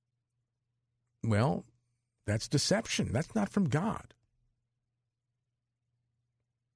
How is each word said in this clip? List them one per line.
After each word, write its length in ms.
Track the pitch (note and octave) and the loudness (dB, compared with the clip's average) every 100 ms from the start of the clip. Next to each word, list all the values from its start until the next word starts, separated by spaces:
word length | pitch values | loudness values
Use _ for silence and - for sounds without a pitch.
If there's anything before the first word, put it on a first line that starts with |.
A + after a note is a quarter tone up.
| _ _ _ _ _ _ _ _ _ _ _ - | _ _ _ _ _ _ _ _ _ _ _ -6
well, 420 | A2+ G#2 C3 F3 - _ _ _ _ _ - | 0 2 2 0 -8 _ _ _ _ _ -4
that's 180 | G#2+ - | -4 0
deception. 640 | D3 - G3+ - - F#2 | 0 2 0 0 -4 0
That's 240 | G2+ - | -2 0
not 140 | A3 G3+ | -2 0
from 220 | G#3+ E3 | 0 2
God. 420 | C#3+ G#3+ - - - _ _ _ _ _ _ _ _ _ _ _ _ _ _ _ _ _ _ _ _ _ _ _ _ _ | 0 0 -6 -12 -20 _ _ _ _ _ _ _ _ _ _ _ _ _ _ _ _ _ _ _ _ _ _ _ _ _